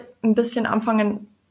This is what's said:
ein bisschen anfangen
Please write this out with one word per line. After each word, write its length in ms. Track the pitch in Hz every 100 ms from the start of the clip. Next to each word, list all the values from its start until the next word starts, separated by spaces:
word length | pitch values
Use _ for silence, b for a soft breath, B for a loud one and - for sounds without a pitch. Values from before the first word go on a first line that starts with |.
| - -
ein 140 | 226 214
bisschen 300 | 240 240 220
anfangen 640 | 220 214 220 208 208 - _ _